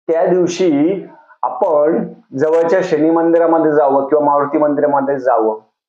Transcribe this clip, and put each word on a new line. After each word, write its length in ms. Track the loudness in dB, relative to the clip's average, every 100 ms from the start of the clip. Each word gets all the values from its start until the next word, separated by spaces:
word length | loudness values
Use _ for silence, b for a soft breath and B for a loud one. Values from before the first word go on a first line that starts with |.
| -4
त्या 180 | -2 0
दिवशी 800 | 0 0 0 0 2 0 -2 -10 B B B
आपण 600 | -8 -4 0 2 0 -2 -6 -12 _ -4
जवळच्या 400 | 0 0 2 0
शनी 260 | 0 0 2
मंदिरामध्ये 600 | 2 2 2 2 2 2
जावं 340 | 2 2 0 0
किंवा 160 | 0 2
मारुती 320 | 0 0 0
मंदिरामध्ये 600 | 0 0 0 0 -2 -2
जावं. 400 | 0 0 0 -4 -12 _